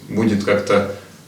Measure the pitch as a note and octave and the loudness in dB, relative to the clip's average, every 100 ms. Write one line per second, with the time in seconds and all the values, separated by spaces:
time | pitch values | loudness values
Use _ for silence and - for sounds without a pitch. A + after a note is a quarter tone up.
0 | - G#2 A2+ G2 G2+ G2+ - G2+ G2+ - | -8 0 2 2 2 0 2 2 2 -4
1 | - - | -12 -20